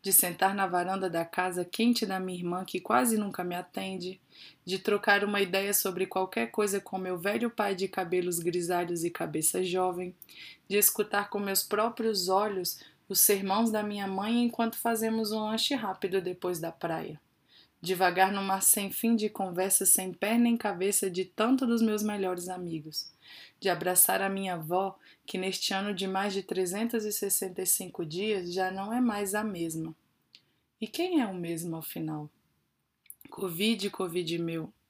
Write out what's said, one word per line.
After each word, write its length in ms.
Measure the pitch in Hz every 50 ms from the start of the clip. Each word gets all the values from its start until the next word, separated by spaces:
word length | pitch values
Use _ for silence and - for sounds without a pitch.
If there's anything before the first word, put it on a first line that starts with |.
De 100 | - 196
sentar 420 | 190 - - 175 165 - 190 196 196
na 120 | 202 196
varanda 420 | 180 175 180 175 185 190 196 190 185
da 160 | 170 165 170
casa 400 | - - - 180 185 175 180 175
quente 400 | 175 - - 226 240 233 - 226
da 160 | 190 190 190
minha 180 | 185 185 180 180
irmã, 260 | 175 175 175 185 190
que 140 | - - 185
quase 380 | - - 233 247 262 233 226
nunca 260 | 214 208 196 185 -
me 120 | 180 175 175
atende, 640 | 175 180 - - 196 190 190 190 180 175 185 185 - _ _ _ - - - - _ _
de 140 | 180 185 185
trocar 460 | - - 208 202 - 220 202 202 202
uma 160 | 202 208 202
ideia 320 | 196 175 180 196 196 202
sobre 340 | 202 - - 196 175 185 190
qualquer 440 | 185 - 190 190 185 - 233 233 226
coisa 300 | - - 208 202 196 196
com 180 | - - - 190
meu 200 | 185 185 185 175
velho 320 | 165 202 208 226 240 233
pai 240 | - - 208 202 196
de 140 | 180 196 190
cabelos 500 | - 190 185 170 185 180 175 180 175 170
grisalhos 640 | 165 175 165 180 170 170 180 175 175 170 175 165
e 80 | 165 170
cabeça 520 | - - 170 160 151 160 156 - - 185
jovem, 520 | 185 180 175 185 185 185 175 180 180 180 180 _ - - - - - - - _ _ _
de 80 | 196
escutar 540 | 208 208 - - - 202 - - 202 202 -
com 80 | - 202
meus 240 | 202 196 196 190
próprios 680 | - - 208 208 220 233 233 - 226 226 214 196 180 180
olhos 500 | 190 196 214 220 202 185 180 170 - - - - _ _ _ _
os 120 | 196 -
sermões 500 | - - 202 196 196 190 190 214 233 226
da 120 | 214 214
minha 240 | 208 208 208 202 196
mãe 360 | 196 190 190 202 220 233 240
enquanto 360 | 240 233 233 - 233 226 226 -
fazemos 540 | - 233 233 214 226 226 220 220 220 208
um 80 | 214 220
lanche 340 | 214 214 220 220 - - 285
rápido 460 | 247 220 196 190 - - 185 180 190
depois 400 | 175 180 180 - - 180 180 160
da 100 | 160 165
praia. 500 | - _ - 165 160 165 165 - 151 - _ _ _ _ _ _ _ - - _ _ _
Devagar 520 | - 175 190 175 190 180 175 185 190 190
no 100 | 202 202
mar 200 | 196 196 196 190
sem 280 | 190 - - 208 196 190
fim 240 | - - - 233 233
de 140 | 220 214 208
conversas 640 | - - 196 185 175 175 185 196 - - 202 -
sem 220 | - - 185 190
pé 240 | 180 - - 208 226
nem 200 | 240 240 233 233
cabeça 520 | 233 - 208 185 175 185 202 202 - - 190
de 160 | 175 180 185
tanto 400 | 185 _ - 214 240 269 254 269
dos 160 | 233 233 226
meus 220 | 226 220 214 208
melhores 460 | 208 208 208 202 190 185 185 175 175 180
amigos. 640 | 185 180 180 170 165 160 151 156 - - - - _ _ _ - - - - - _ _
De 80 | - 190
abraçar 520 | 175 160 175 180 180 180 - - 190 190
a 80 | 196 196
minha 260 | 196 196 196 185 180
avó, 440 | 165 160 156 175 185 196 190 190 _ _ - - _ _
que 140 | - - 190
neste 340 | 185 190 185 - - -
ano 220 | 202 190 202 208 202
de 140 | 175 196 190
mais 240 | 190 190 202 208
de 100 | 190 196
trezentos 640 | 185 - 185 185 185 175 180 202 226 233 240 226 214
e 80 | 214
sessenta 500 | 202 - 208 196 190 - - 190 180 -
e 40 | 185
cinco 380 | 180 - - 185 175 - - 170
dias 480 | 151 156 180 208 220 214 190 175 175
já 200 | 175 190 185 185
não 200 | 190 190 196 208
é 80 | 226 247
mais 320 | 254 233 208 208 208 190
a 120 | 196 214 214
mesma. 500 | 220 190 170 170 165 160 160 160 160 160 _ _ _ _ _ _ _ _ - _ _ _ _ _ _ _ _
E 80 | 226 214
quem 320 | - - 349 370 359 302
é 60 | 240
o 80 | 202 185
mesmo, 420 | 180 170 165 170 160 170 175 160
afinal? 520 | 160 160 - - 170 160 156 151 151 151 151 _ _ _ _ _ _ _ _ _ _ _ _ _ _ _ _ - _ - -
covid, 600 | - - 196 185 165 165 208 226 226 190 190 202
covid 480 | - - 190 175 165 180 175 160 170 170
meu, 340 | 170 165 165 165 160 - _ _ _ _